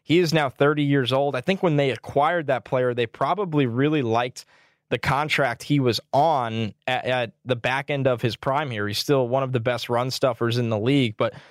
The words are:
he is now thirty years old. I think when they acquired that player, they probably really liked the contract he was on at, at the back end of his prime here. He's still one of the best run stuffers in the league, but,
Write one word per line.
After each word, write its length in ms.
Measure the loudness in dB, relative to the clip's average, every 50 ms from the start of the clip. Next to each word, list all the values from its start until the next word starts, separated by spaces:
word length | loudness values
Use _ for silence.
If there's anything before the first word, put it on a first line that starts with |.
| _
he 160 | 0 2 2
is 120 | 2 2 2
now 160 | 0 0 0
thirty 340 | 0 2 2 2 2 2 0
years 280 | 2 2 2 2 0
old. 240 | 0 0 0 0 -2
I 60 | -4
think 220 | -2 -2 -2 0 0
when 120 | 2 2
they 140 | 2 2 0
acquired 560 | -2 -4 -6 -2 0 2 2 2 2 0 0
that 180 | -2 -2 -2 -2
player, 280 | -2 0 0 0 0 0
they 140 | 0 -2
probably 580 | -2 -2 -2 -2 0 0 -2 -2 -2 0 0 0
really 380 | 2 2 0 0 2 2 0 0
liked 420 | 0 0 0 0 -2 -6 -12 -20 _ _ _ _ _ _ _ _ -6
the 80 | -6
contract 680 | -2 0 0 0 0 0 0 0 0 0 0 -2 -4 -2
he 180 | 0 0 2
was 180 | 2 2 0 0 -2 _ 0
on 600 | 2 2 2 2 0 0 -2 -2 -4 -4 -6 -8 _ _
at, 200 | -4 -4 -2 -2
at 260 | -2 -2 -2 -2 -4 -8 _ -6
the 140 | -4 -4
back 320 | -2 -2 -2 -2 -2 -4 -4
end 180 | -2 0 0
of 140 | 0 0 0
his 160 | 0 -2 -4
prime 340 | -4 -2 -2 0 0 -2 -4
here. 160 | -4 -4 -4
He's 120 | -4 -4 -4
still 280 | 0 2 2 2 2
one 160 | 2 0 -2 0
of 80 | 0
the 80 | -2 -2
best 300 | 0 -2 -2 -2 -2 -2
run 220 | -2 0 0 -2
stuffers 460 | -2 0 0 0 0 0 -2 0 0
in 120 | 0 0 0
the 100 | -2 0
league, 380 | 0 2 2 2 2 0 0
but, 160 | -2 -2 -2 -4 -8 -18 -20